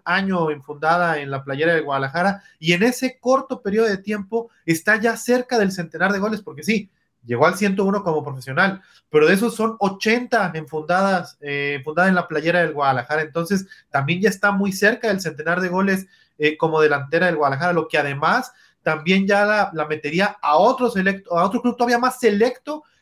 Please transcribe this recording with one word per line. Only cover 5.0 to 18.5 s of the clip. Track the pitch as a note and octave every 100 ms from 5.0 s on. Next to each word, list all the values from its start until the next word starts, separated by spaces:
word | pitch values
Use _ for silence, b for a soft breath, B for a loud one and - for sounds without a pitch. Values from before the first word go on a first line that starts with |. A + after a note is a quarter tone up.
| A3+ A3+
cerca | - B3 B3 A#3+
del | G3
centenar | F#3+ E3 E3 F#3
de | G3+
goles, | G#3 G#3+
porque | - C#3+
sí, | D#3 A3 - _ _ _ A#2
llegó | A#2+ D#3
al | F#3+
ciento | G#3 F#3+
uno | G3 G3+
como | F#3+ D#3
profesional, | C#3 C3+ C3 C3+ F#3+ F#3+ b b _
pero | D3+ D#3
de |
esos | F#3+ A#3 A3+
son | A3 A3
ochenta | G3 F#3+ G#3+ A#3 B3 A#3 F#3
enfundadas, | D#3+ D3+ D#3 D#3 F3 G3 F#3+ C3+ -
eh, | C#3+ C#3+ C#3+ C#3+
enfundada | C3+ D#3 F#3+
en |
la | F#3 F3
playera | D3+ D#3+ F3
del | E3
Guadalajara. | C#3+ C#3 B2+ A#2+ D3+
Entonces, | D#3 D3+ E3 G3 F#3+ B _
también | C#3 C#3 F3+
ya | G3+
está | F#3+ G3+
muy | G3 G3
cerca | F#3+ G#3 A#3+ A3+
del | G3
centenar | E3+ C#3+ D#3 F3
de | F3+
goles, | F3+ G3 F#3+ F#3+ b b -
eh, | D3+ D#3
como | D#3+ D#3
delantera | D#3 C#3+ C3+ E3 F3+
del | D#3+
Guadalajara, | C#3+ C3+ F3
lo | E3+ D#3+
que | D#3
además | C#3+ C#3 D#3 A3+ B3